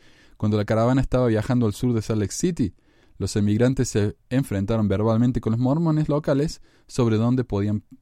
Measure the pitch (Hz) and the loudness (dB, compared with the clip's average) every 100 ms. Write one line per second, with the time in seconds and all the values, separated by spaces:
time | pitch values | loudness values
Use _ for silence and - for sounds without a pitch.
0 | - - - - 107 107 101 110 120 131 | -20 -20 -20 -4 0 0 0 2 2 2
1 | 127 127 123 107 - 123 113 - 123 113 | 2 0 2 0 0 0 0 0 -2 -2
2 | - 110 101 - 180 170 98 - _ _ | -2 -2 -2 -2 -2 0 -4 -4 _ _
3 | _ - 98 110 104 107 123 131 120 110 | _ -8 -4 0 0 2 2 2 -2 0
4 | 104 - _ 127 139 98 101 113 104 98 | -2 -4 _ -4 -2 -4 -2 0 0 0
5 | 110 113 123 120 113 117 127 151 165 156 | 2 2 2 0 -2 0 0 0 0 0
6 | 151 147 160 139 156 - - _ _ - | 0 -2 0 0 -2 -6 -18 _ _ -2
7 | 117 110 117 127 117 101 104 104 - - | 2 2 2 0 -2 -2 -2 -4 -8 -20